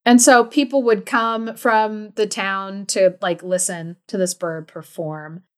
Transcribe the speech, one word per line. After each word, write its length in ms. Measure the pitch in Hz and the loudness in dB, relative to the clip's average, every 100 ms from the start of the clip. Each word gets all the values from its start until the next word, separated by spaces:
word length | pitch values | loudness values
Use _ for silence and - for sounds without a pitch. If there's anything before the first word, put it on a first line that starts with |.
| 247 | 4
And 160 | 247 | 6
so 220 | 277 240 233 | 8 6 4
people 380 | 294 254 277 | 0 0 0
would 220 | 233 208 185 | 0 0 0
come 500 | 240 226 226 226 226 | -2 -2 -4 -8 -4
from 560 | 240 220 214 214 214 | 0 2 0 -4 -8
the 160 | - 208 | -4 -4
town 580 | 226 196 196 196 196 196 | -4 -4 -4 -6 -10 -6
to, 300 | 208 185 185 | 2 2 2
like, 200 | 185 175 | -4 -4
listen 560 | 185 180 - 170 165 175 - | -4 -4 -4 -8 -12 -14 -8
to 100 | 196 | -4
this 180 | 180 - | -4 -4
bird 320 | 170 160 156 | -8 -8 -12
perform. 760 | 165 156 - 156 156 151 170 - | -18 -14 -10 -10 -10 -14 -18 -20